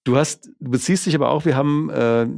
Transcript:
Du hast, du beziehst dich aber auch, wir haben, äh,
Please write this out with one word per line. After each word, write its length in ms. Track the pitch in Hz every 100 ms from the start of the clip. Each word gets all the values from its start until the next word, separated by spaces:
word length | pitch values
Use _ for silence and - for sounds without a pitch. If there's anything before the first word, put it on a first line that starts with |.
Du 120 | - 127
hast, 340 | 156 - - -
du 120 | 127
beziehst 340 | 127 - 185
dich 100 | 196
aber 140 | 156 123
auch, 160 | 151
wir 120 | 160 131
haben, 340 | 147 147 156
äh, 360 | - 117 117 117